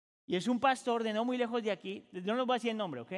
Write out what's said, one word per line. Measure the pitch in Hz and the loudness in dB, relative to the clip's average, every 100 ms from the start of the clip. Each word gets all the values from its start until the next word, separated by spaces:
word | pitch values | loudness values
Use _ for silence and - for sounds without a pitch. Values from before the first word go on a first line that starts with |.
| _ _ - | _ _ -4
Y | 180 | -2
es | 190 | 2
un | 247 | 2
pastor | 269 254 247 233 | 4 2 0 0
de | 220 | 0
no | 214 240 | 0 0
muy | 254 | 0
lejos | 233 240 | 0 0
de | 214 | -2
aquí, | 196 190 202 - | -2 -4 -8 -8
no | - 185 240 | -6 -2 0
les | 247 | 2
voy | |
a | 247 | 2
decir | 233 | 0
el | 220 | -2
nombre, | 196 127 | -2 -6
¿ok? | 117 | -6